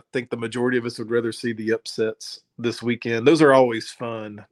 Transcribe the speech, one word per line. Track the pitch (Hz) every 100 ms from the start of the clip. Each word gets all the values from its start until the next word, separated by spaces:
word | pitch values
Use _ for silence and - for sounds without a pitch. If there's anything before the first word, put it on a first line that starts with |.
| -
think | 135 120
the | 117
majority | 117 120 123 123
of |
us | 117 117
would | 110
rather | 117 113
see | 110 120
the | 110 110
upsets | 113 - - 110 110 - - _ -
this | 120 -
weekend. | 117 113 120 117 123
Those | 160
are | 151
always | 135 127 113 110
fun, | - 120 113 107 104 -